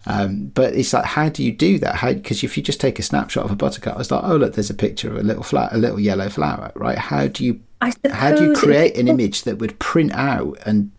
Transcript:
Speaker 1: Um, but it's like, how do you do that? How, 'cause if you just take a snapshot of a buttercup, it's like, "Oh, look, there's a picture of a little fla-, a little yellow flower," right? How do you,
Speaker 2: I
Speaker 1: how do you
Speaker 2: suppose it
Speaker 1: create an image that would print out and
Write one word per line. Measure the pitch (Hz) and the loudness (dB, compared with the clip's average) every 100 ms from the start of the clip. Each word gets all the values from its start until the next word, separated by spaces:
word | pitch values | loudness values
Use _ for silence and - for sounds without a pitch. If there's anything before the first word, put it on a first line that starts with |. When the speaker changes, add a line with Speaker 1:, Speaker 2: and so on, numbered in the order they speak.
| - | -4
Speaker 1:
Um, | 101 98 98 135 | -2 -2 -4 -4
but | - 131 - | 0 2 2
it's | 127 | 0
like, | 127 - | 0 0
how | - 156 | 0 0
do | 156 | 0
you | 127 | -2
do | 107 170 190 | 2 2 2
that? | - - | 0 0
How, | 120 | -2
'cause | 135 - 104 | -2 -4 -4
if | 123 - | -4 -4
you | |
just | - - | -4 0
take | 135 - | 0 -2
a | |
snapshot | - 143 - - 101 | -2 -2 -2 -4 -2
of | |
a | 101 | 0
buttercup, | 139 - - - | -2 -2 -8 -6
it's | 120 | -2
like, | 131 190 | -2 2
"Oh, | 160 | 2
look, | 127 - | 2 0
there's | 101 | -4
a | |
picture | 104 104 - 113 | -2 -2 -2 -6
of | 113 | -2
a | |
little | 104 110 | -2 -2
fla-, | 113 127 113 | -2 -2 0
a | 113 | 0
little | 117 104 | 0 0
yellow | 104 95 98 | 0 0 -4
flower," | - 76 - 52 - | -2 -4 -4 -10 -6
right? | 64 - | -4 -4
How | - 143 139 | -4 -2 -2
do | - 127 | -2 -4
you, | - - - | -4 -8 -4
Speaker 2:
I | 240 - 277 | -4 -2 -2
Speaker 1:
how | 277 135 302 | 0 4 6
do | |
you | 302 285 | 6 6
Speaker 2:
suppose | |
it | - | 6
Speaker 1:
create | 147 165 - | 6 4 2
an | 123 | 2
image | 127 104 - | 4 2 -2
that | 123 104 | -4 -4
would | 113 - | -6 -4
print | - 170 151 | 0 2 2
out | - 139 123 73 - 107 | 0 -2 -2 -4 -6 0
and | 107 101 | 0 0